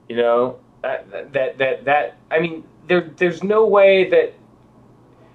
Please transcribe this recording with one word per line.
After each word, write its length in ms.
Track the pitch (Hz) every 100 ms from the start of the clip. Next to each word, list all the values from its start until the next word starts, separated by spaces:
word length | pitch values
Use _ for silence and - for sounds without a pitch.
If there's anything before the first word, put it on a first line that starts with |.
| -
You 80 | 117
know, 400 | 120 120 127 127 _ _
that, 500 | 127 135 - 98 -
that, 240 | 139 131 131
that, 260 | 135 123
that, 320 | 123 147 - - -
I 80 | 160
mean, 260 | 170 160 - _ 156
there, 240 | 175 165 147
there's 240 | 180 -
no 220 | 190 214 220
way 420 | 202 196 190 185
that 240 | 170 - - _ _ _ _ _ _ _ _ _